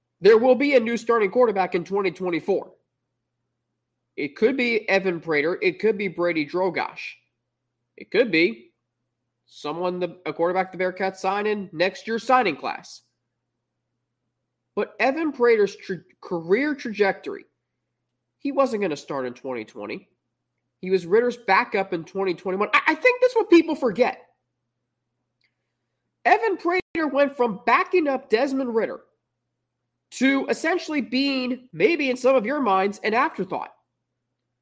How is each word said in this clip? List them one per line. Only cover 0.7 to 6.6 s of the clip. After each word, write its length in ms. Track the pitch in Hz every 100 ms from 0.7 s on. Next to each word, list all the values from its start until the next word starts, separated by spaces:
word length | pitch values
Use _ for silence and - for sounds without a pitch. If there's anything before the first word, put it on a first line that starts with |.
| 269
a 40 |
new 160 | 226 233
starting 360 | 226 233 202
quarterback 420 | 233 240 196 180
in 80 | 185
twenty 300 | 160 196 190
twenty-four. 580 | - 180 165 - 180 - _ _ _ _ _ _ _ _ _ _ _ _ _ _ -
It 200 | 143 -
could 200 | 220 269
be 320 | 240 233 220
Evan 300 | 196 190 170
Prater. 400 | 165 147 147 185
It 200 | 180 165
could 180 | 214 202
be 80 | 202
Brady 400 | 165 175 160 147
Drogosh. 540 | 175